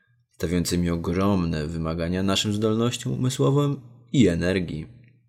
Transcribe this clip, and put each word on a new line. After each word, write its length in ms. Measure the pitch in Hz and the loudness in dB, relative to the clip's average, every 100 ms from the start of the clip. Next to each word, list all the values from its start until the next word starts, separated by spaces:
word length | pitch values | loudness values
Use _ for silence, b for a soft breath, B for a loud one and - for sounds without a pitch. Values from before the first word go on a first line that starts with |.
| b b b | b b b
stawiającymi 580 | - 82 87 85 87 87 | -8 -2 0 0 0 0
ogromne 760 | 85 82 87 98 98 85 80 76 | 0 -2 0 2 2 0 -2 -4
wymagania 560 | 82 80 82 82 92 | -4 -4 -2 -2 -2
naszym 300 | 95 95 107 | 0 0 0
zdolnościom 600 | 104 110 110 120 123 131 | 0 0 0 0 -2 -6
umysłowym 680 | 131 127 127 139 139 143 143 - - - | -4 -2 0 2 2 0 -2 -10 -20 -2
i 160 | 151 98 | 4 4
energii. 600 | 82 87 95 82 76 78 - - _ | 4 0 0 -2 -6 -12 -16 -20 _